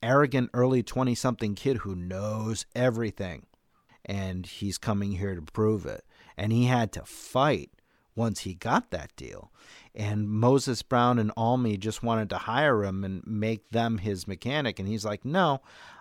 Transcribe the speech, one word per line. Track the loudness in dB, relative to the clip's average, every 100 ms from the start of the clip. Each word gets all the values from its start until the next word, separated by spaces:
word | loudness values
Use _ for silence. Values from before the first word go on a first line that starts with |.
arrogant | 4 4 6 2 0 2
early | 4 4
twenty-something | 0 -2 0 0 0 0 -2
kid | -2 0 0
who | -2 -6
knows | -6 -4 -4 -4 -4 -4 -6 0
everything, | 2 2 -4 -4 -8 -8 -16 _ _ _ _ _
and | -8 -4 -4 -6 -8
he's | -6 -6 -4
coming | -2 0 -2
here | -2 -4 -6
to |
prove | -8 0 2 2 -4
it. | -10 -14 _ -20 -6
And | 0
he | 4 4
had | 4 0
to | -4 -14
fight | -18 -2 2 4 2 -2 _ _ _ _ -2
once | 0 0
he | -6
got | -6 0 0 0
that | -10 -10 -16
deal. | -14 -14 -18 _ -20 -20 -18
And | -6 -4 -2 0
Moses | 2 6 6 4 -4
Brown | 0 4 4 4
and | 2 2
Almy | 2 2 2 0
just | -4 -4
wanted | -2 0 0
to | -4
hire | -2 2 4 4
him | 0 -2
and | -4 -6 -6
make | -2 -2 -2 -2
them | 0 0 0
his | -2 -4 -6
mechanic. | -8 -4 -2 -2 -2
And | -4
he's | -2 -4
like, | -4
"No, | -2 2 2 2 -4 -20 -20 -16